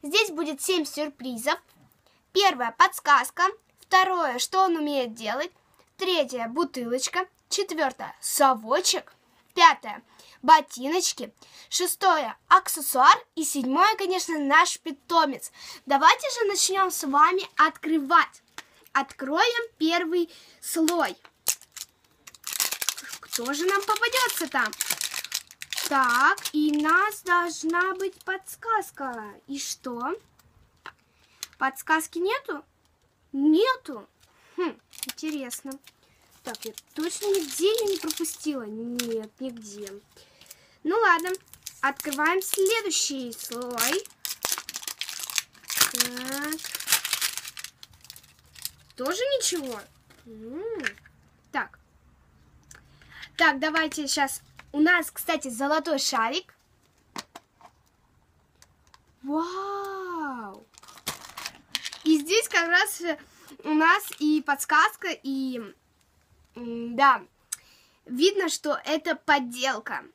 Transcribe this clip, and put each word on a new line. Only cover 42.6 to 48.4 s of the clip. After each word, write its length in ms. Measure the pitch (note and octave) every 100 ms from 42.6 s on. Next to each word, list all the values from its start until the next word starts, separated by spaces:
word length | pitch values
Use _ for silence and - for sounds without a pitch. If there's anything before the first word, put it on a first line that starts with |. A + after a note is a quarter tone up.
| F#4+ A4+ G#4 D4+ - C#4 B3
слой. 680 | A3+ - A#3 B3 A#3+ A3+ F4+ - - - - - - - - - - - - - - - - - - -
Так. 680 | A#3+ A#3+ B3 B3+ C#4 D4 D#4+ - - - - - - - - - - - _ - - - - - _